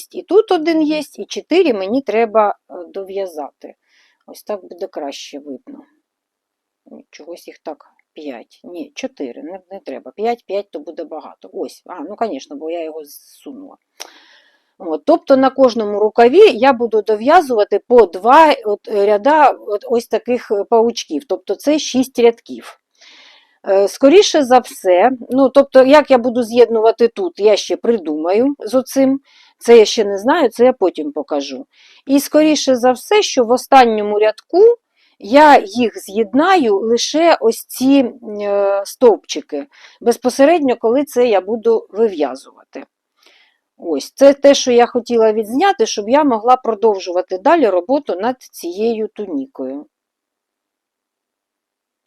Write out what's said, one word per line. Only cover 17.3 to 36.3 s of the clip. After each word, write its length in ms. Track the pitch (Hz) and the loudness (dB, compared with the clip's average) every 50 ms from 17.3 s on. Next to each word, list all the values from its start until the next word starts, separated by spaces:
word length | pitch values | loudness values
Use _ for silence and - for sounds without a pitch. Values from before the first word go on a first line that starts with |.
| 320 370 311 254 240 208 202 - 202 190 - | 2 2 2 2 0 -2 0 0 -2 -4 0
по 180 | - 247 240 208 | 2 4 4 4
два 500 | 175 - 185 190 233 277 320 320 247 - - - | 4 0 -2 2 4 6 6 6 6 4 0 -4
от, 220 | 208 208 - _ | -6 -6 -6 _
ряда 640 | - 214 202 202 208 208 202 214 277 311 311 285 226 | -6 -2 0 0 2 0 2 2 2 2 4 4 2
от, 360 | - - - 214 208 202 - - | 2 -2 -6 -8 -8 -8 -6 -4
ось 180 | 240 240 - | -4 -4 -4
таких 440 | - 233 208 - 233 247 226 - - 220 202 185 - | -4 -6 -4 -4 -4 -4 -4 -4 -4 -4 -4 -2 0
паучків. 540 | 233 226 226 240 185 - - - 160 139 - | 2 2 2 0 -2 -6 -8 -8 -8 -8 -6
Тобто 280 | - 185 180 _ - 190 | -6 -8 -6 _ -8 -8
це 240 | - - 285 302 302 | -4 -2 -2 -2 -2
шість 400 | - - - 254 254 262 - 247 | -4 -4 -4 -4 -4 -4 -2 0
рядків. 600 | 233 233 233 - _ - - 113 - - - _ _ _ _ _ _ - - - - _ _ _ _ _ _ _ - 202 | 0 0 0 -2 _ -18 -18 -18 -18 -20 -20 _ _ _ _ _ _ -20 -20 -20 -20 _ _ _ _ _ _ _ -4 0
Е, 180 | 190 196 202 | 0 2 0
скоріше 560 | 190 - - 269 277 330 403 392 - - 311 269 | 0 0 2 4 6 6 6 4 4 2 0 2
за 160 | 233 254 254 | 2 2 2
все, 520 | - - - - - 185 180 175 208 262 262 226 233 - | 2 -2 -10 -4 0 2 2 4 4 2 0 -4 -8 -4
ну, 200 | 240 269 277 247 | 0 0 2 2
тобто, 360 | - 277 277 - - 262 254 | 4 2 2 4 4 4 6
як 260 | 262 294 302 285 - | 6 6 4 4 4
я 60 | 262 | 2
буду 260 | 240 226 254 220 254 233 | 0 0 -2 -4 -4 -4
з'єднувати 640 | 208 233 247 233 220 226 220 214 226 214 - 233 | 0 2 2 2 4 2 2 2 2 2 2 0
тут, 320 | 226 - 214 190 170 - - | -2 -2 -4 -8 -8 -4 0
я 160 | 202 220 202 | 0 2 2
ще 220 | - - - 175 | 0 -2 -4 -6
придумаю 800 | - - 226 233 202 156 156 151 156 156 175 196 214 254 285 285 - | -4 -2 -2 -4 -2 -4 -6 -6 -4 -2 -2 0 0 0 -2 -4 -6
з 160 | - 214 233 | -6 -4 -4
оцим. 440 | 262 247 - - 269 269 262 269 269 _ _ _ _ _ _ _ | -4 -4 -2 -2 0 0 0 0 -2 _ _ _ _ _ _ _
Це 200 | _ - 233 233 | _ 2 6 6
я 80 | 226 214 | 6 6
ще 200 | - - 240 202 | 4 2 -2 -4
не 120 | 202 202 | -4 -4
знаю, 320 | 190 208 262 311 359 285 214 | -4 -2 -2 0 0 0 -2
це 160 | - - 240 | 0 2 2
я 80 | 254 254 | 2 2
потім 380 | - 190 170 170 156 151 147 | 0 -2 -2 -2 -4 -10 -10
покажу. 540 | 143 302 277 - 156 143 139 - - 262 277 _ _ _ _ _ _ _ _ | -10 -10 -8 -6 -6 -8 -8 -8 -12 -14 -16 _ _ _ _ _ _ _ _
І 120 | 262 269 285 | -2 -2 -2
скоріше 560 | - - - 302 311 311 302 294 - 269 262 | 0 0 0 2 2 2 0 0 0 -2 0
за 160 | 233 240 254 | 0 0 0
все, 300 | 254 240 - - 415 427 | 0 -2 -2 -2 0 0
що 220 | 381 - - 277 233 | 0 0 -2 -2 0
в 80 | 214 | 0
останньому 680 | 247 240 - - 277 262 247 233 220 214 208 208 208 208 | -2 -2 0 4 4 6 6 4 2 -2 -4 -4 -2 0
рядку 580 | 214 214 - - - _ - 359 440 466 480 - _ _ _ _ _ _ _ _ | 0 0 -2 -4 -6 _ 2 4 4 4 4 2 _ _ _ _ _ _ _ _
я 400 | 196 202 247 294 311 294 269 - - | -4 0 4 6 6 6 6 4 2
їх 340 | 190 202 240 247 202 - 190 | 0 -4 -2 -2 -2 -4 -8
з'єднаю 800 | - - 190 214 220 190 | -14 -8 -4 -4 -4 -2